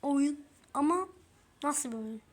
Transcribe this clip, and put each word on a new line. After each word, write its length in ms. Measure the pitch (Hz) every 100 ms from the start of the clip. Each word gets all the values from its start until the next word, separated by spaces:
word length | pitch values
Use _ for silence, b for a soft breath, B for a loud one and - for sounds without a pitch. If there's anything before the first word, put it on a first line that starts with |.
Oyun 440 | 285 277 285 294 - _ _
ama 340 | 262 294 349 370 - - _ _ _
nasıl 280 | 294 285 254
bir 60 | 226
oyun? 240 | 220 220 _